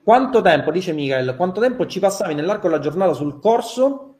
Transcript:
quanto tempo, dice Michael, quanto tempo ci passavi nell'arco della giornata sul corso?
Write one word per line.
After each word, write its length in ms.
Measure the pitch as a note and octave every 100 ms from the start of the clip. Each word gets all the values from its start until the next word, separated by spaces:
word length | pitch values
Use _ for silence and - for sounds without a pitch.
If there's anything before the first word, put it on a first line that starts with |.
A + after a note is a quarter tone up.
quanto 380 | - B3 C4 A3
tempo, 300 | F#3+ D3 D3+
dice 220 | E3+ F3+
Michael, 440 | D#3 C#3 C3 B2+ B2
quanto 240 | F3+ G#3+
tempo 260 | B3 B3 E3
ci 140 | F#3
passavi 340 | G3 - F#3+
nell'arco 340 | D3 D#3+ G#3 F3
della 120 | D3+
giornata 320 | D3 D#3+ F#3+
sul 260 | C3+ D3 C#3
corso? 760 | G#3+ A#3 - B3 C4+ C#4 -